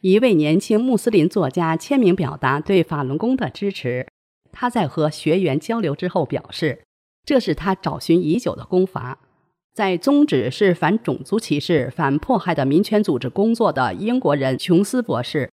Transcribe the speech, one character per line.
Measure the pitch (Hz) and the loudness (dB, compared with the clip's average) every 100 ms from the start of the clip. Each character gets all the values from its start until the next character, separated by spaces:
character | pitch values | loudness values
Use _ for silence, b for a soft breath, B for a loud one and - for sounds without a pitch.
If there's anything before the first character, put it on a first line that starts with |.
一 | 190 196 | 4 4
位 | 254 | 4
年 | 180 151 165 | 4 4 2
轻 | - 214 | 2 0
穆 | 254 226 | 2 0
斯 | - | 2
林 | 220 156 | 2 2
作 | - 147 | 0 -2
家 | 175 165 165 | 0 -2 -2
签 | - 277 | 0 2
名 | 233 175 | 4 2
表 | 151 - | -2 -2
达 | 131 139 | -2 -2
对 | 156 190 | 0 0
法 | 160 151 | 0 -4
轮 | 131 147 | -4 -4
功 | 226 262 | -2 -2
的 | 180 | -4
支 | - 202 | -6 -8
持。 | 190 123 123 135 _ _ _ _ | -6 -6 -6 -8 _ _ _ _
他 | - 247 | -6 -4
在 | 240 160 | -2 -2
和 | - 151 | 0 -2
学 | - - 170 | -2 0 2
员 | 175 135 | 2 -2
交 | - 226 | -2 -4
流 | 185 | -2
之 | 143 180 | -4 -4
后 | 180 | -2
表 | 147 135 - | -2 -4 -8
示， | - 160 - _ _ _ _ - | -4 -4 -4 _ _ _ _ 0
这 | 269 | 0
是 | 208 | 2
他 | 151 175 | -2 -2
找 | 190 - - | -2 -4 -8
寻 | - 170 | 2 2
已 | 160 185 | 2 -2
久 | - - | -2 -8
的 | |
功 | - 180 185 | -2 0 0
法。 | - 123 135 _ _ _ _ _ | -2 -10 -14 _ _ _ _ _
在 | - 196 180 | -4 -2 0
宗 | 220 285 294 | 2 2 4
旨 | 139 113 | 2 -2
是 | - 202 | 2 2
反 | 175 160 214 | 2 2 0
种 | - 131 | -2 -6
族 | - 226 | -4 -4
歧 | - 147 | -2 -4
视、 | - 165 101 | 0 0 0
反 | - 185 277 | -2 0 0
迫 | - 247 | 0 -2
害 | 180 | 0
的 | 160 | -2
民 | 135 147 | 2 2
权 | 208 214 | 2 0
组 | 214 131 | 2 -2
织 | 127 | -2
工 | - 214 | 0 0
作 | 226 208 | 2 0
的 | 147 123 | 2 -2
英 | 92 208 254 | -2 -2 -2
国 | 180 | 0
人 | 143 135 131 | 0 0 -2
琼 | - 175 | 2 2
斯 | 202 254 | 2 -2
博 | 226 123 | -2 -4
士 | 123 156 127 | -2 -4 -4